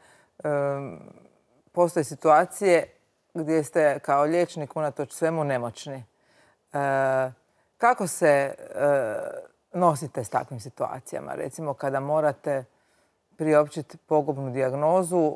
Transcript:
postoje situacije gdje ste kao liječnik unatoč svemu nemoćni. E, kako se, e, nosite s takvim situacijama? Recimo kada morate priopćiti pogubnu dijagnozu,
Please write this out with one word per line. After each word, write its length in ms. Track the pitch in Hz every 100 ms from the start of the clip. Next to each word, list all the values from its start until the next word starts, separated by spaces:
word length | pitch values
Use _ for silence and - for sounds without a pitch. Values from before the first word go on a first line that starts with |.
| _ _ _ - 151 143 143 139 135 82 - - - _ _ _ _
postoje 320 | 175 175 165
situacije 840 | 139 143 160 151 180 - 196 165 - _ _ _ _
gdje 300 | 175 156 160
ste 340 | 147 170 151 131
kao 260 | - 139
liječnik 520 | 147 175 170 165 143 160
unatoč 360 | 151 - 143
svemu 320 | - 160 165
nemoćni. 600 | 143 127 120 - 147 135 113 _ _ _ _ _ _
E, 600 | 143 139 135 135 131 131 127 _ _ _ -
kako 280 | 233 247 180
se, 220 | - 160
e, 260 | 139 139 - - - 143 139 113 107 - - - _ _
nosite 520 | 175 175 139 147 147
s 60 | -
takvim 300 | 135 123 120
situacijama? 720 | 131 - 127 131 - - -
Recimo 400 | - - - 156
kada 260 | 135 139 135
morate 640 | 139 156 151 131 147 135 127 _ _ _ _ _ _ -
priopćiti 600 | 156 151 147 165 - -
pogubnu 540 | - 156 147 139 135
dijagnozu, 840 | 127 131 135 156 185 170 180 151